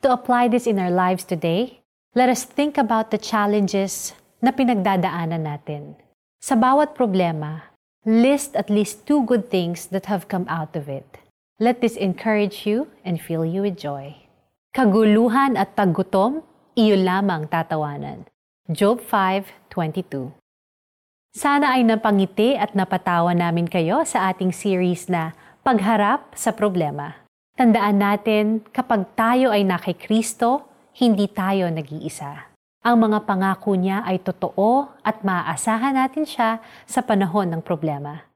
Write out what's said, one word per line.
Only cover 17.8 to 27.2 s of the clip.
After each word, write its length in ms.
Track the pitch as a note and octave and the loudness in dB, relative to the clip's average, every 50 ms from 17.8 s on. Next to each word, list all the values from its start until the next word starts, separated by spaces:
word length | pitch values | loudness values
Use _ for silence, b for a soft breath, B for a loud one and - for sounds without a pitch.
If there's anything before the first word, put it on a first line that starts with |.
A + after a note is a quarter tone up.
| D3+ D3 C#3+ C#3+ C#3+ C#3+ C#3+ - - _ _ _ _ _ _ _ _ - | -4 -4 -6 -10 -10 -12 -12 -14 -18 _ _ _ _ _ _ _ _ -8
Job 320 | E3 - G3+ G3+ A#3+ A#3+ | -4 0 2 2 2 0
five 480 | - - - G#3 F#3+ F#3 F#3+ G3 G3 - - _ _ _ | -2 -2 0 0 2 2 0 -2 -4 -8 -20 _ _ _
twenty-two. 640 | - - E3+ D#3 D#3 F#3+ E3+ - - C#3 C3 D#3+ - _ _ _ _ _ _ _ _ _ _ _ _ _ _ _ _ _ _ _ | -6 -4 -4 -4 -4 -6 -8 -8 -8 -8 -8 -10 -12 _ _ _ _ _ _ _ _ _ _ _ _ _ _ _ _ _ _ _
Sana 480 | _ - - D4 C#4+ C#4+ C#4+ C#4+ B3+ B3+ | _ -6 -2 0 2 2 2 2 2 4
ay 80 | B3 A3+ | 4 4
napangiti 720 | A3 A3 A3+ A3 G#3 G3 F#3+ F#3 - - G#3 A#3+ C#4 A#3+ | 2 2 2 2 2 2 2 0 0 0 2 2 2 0
at 160 | G3+ G3+ - | -2 -2 0
napatawa 560 | G3 F#3 - - F3+ - - F3 E3+ E3+ F3 | -2 -2 0 -2 -4 0 0 2 2 2 2
namin 400 | F3 E3+ F3 E3+ E3 E3+ E3+ E3+ | 2 2 0 0 0 -2 -2 -2
kayo 320 | - F3+ E3 D#3+ G3 C#4+ E4 | 0 -2 0 2 0 0 0
sa 280 | - - F3 F#3 F#3+ | 0 0 0 0 0
ating 200 | F#3 - F#3+ F#3 | -2 0 -2 -2
series 560 | F3 - - G#3 F#3+ F3+ F3+ F3+ F3 E3+ - - | -2 -2 -2 -2 0 2 2 0 0 -2 -4 -4
na 240 | F3+ E3+ D#3+ D#3+ D#3+ b b b b b _ | -2 -2 -2 -4 -8 b b b b b _
Pagharap 720 | A3+ B3+ G#3+ F#3+ G#3 A3+ G#3 G#3 G3+ A#3+ C#4+ - - - | 0 2 2 2 2 2 2 2 2 0 -2 -4 -10 -14
sa 160 | - - A#3 | -4 -4 -4
Problema. 640 | - - G#3 G#3 F#3 F3+ E3 D3 C#3+ D3 C#3+ D#3 - - | -2 0 -2 -2 0 0 -2 -2 -4 -8 -12 -12 -14 -18